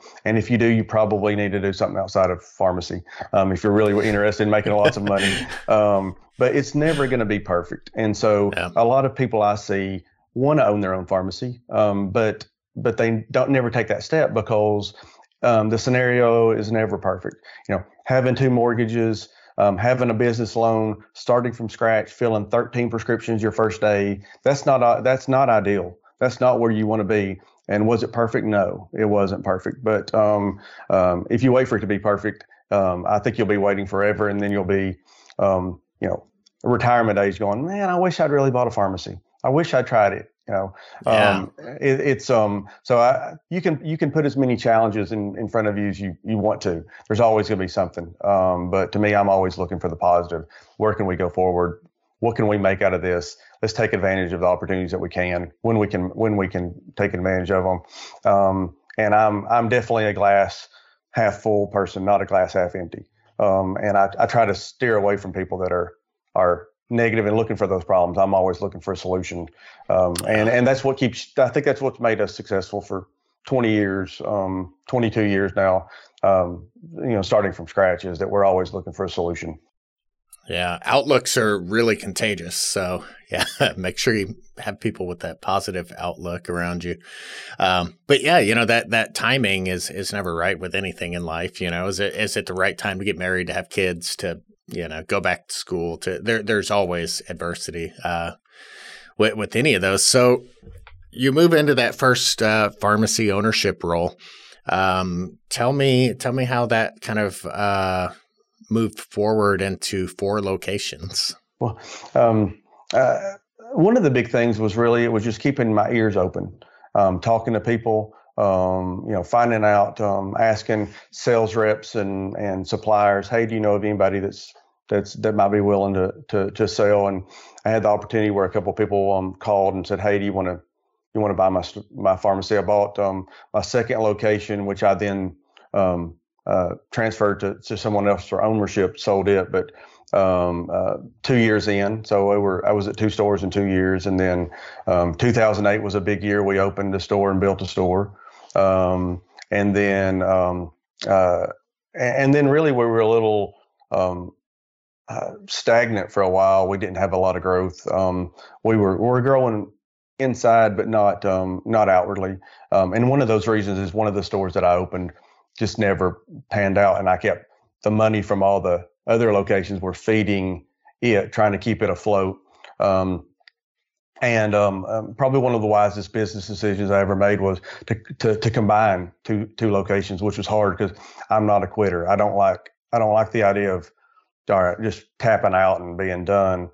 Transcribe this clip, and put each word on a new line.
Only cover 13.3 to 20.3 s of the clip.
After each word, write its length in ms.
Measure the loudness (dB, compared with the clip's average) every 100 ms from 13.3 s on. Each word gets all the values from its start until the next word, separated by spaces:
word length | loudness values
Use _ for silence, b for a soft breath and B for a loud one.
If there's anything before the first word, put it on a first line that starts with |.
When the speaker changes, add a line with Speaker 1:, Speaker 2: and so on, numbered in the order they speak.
Speaker 1:
don't 200 | -2 2
never 200 | 2 0
take 160 | -2 -2
that 140 | -4
step 320 | 0 0 2
because, 600 | 0 0 2 2 0 -4 B B B B -2
um, 280 | 2 2 2
the 80 | 0
scenario 720 | 0 0 2 2 4 4 4
is 220 | 2 0
never 260 | -2 0 -2
perfect. 380 | -2 -4 -6 -12 B B -6
You 80 | -6
know, 80 | -6 _
having 300 | -2 0 2
two 160 | 2 2
mortgages, 800 | 2 2 0 -2 0 -2 -2 -10 b b 0
um, 200 | 2 2
having 320 | 0 0 0
a 40 |
business 400 | 2 0